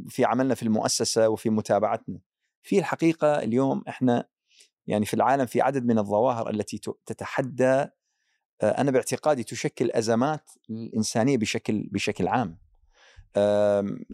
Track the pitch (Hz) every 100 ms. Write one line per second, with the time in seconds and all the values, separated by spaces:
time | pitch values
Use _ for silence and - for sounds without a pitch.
0 | - - 117 120 131 117 117 107 123 -
1 | 117 - 113 107 113 107 - 101 104 -
2 | - 90 - _ _ _ - 196 160 -
3 | 165 160 151 147 117 117 135 135 - -
4 | 127 120 - _ _ _ _ _ - 107
5 | 104 110 110 139 127 123 123 139 120 113
6 | 101 104 127 117 110 107 104 107 - -
7 | - 110 - - 131 123 127 131 - _
8 | _ _ _ _ _ - 107 110 139 127
9 | - 123 151 143 107 120 - - 123 -
10 | 110 113 135 156 - - - 110 113 -
11 | 107 120 123 131 107 113 - 107 - 104
12 | - - 87 113 107 85 _ _ _ _
13 | _ - - 101 104 104 104 101 101 101
14 | -